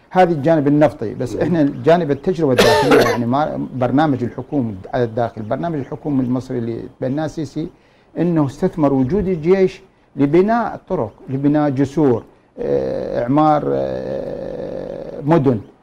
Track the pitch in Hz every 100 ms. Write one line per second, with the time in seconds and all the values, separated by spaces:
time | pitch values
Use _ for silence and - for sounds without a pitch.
0 | _ 185 185 160 139 160 143 147 151 147
1 | 107 120 127 - 160 170 143 143 127 175
2 | 160 135 - 170 151 123 - 147 - 147
3 | - 120 117 131 156 135 143 127 123 131
4 | 156 123 117 - 123 147 117 95 - 131
5 | 117 110 117 - 107 135 170 151 123 139
6 | 160 135 123 127 123 127 117 113 110 -
7 | 131 143 156 165 147 151 165 - _ _
8 | _ - 170 165 139 - 185 175 143 135
9 | 127 196 190 180 156 190 190 - - _
10 | _ 143 143 165 202 233 220 - - 180
11 | 107 - - 135 143 151 147 131 139 170
12 | 147 113 - _ _ - 147 69 65 -
13 | - - 120 143 156 151 139 139 135 65
14 | 64 67 - - - - - 50 50 -
15 | - - 147 165 135 113 - -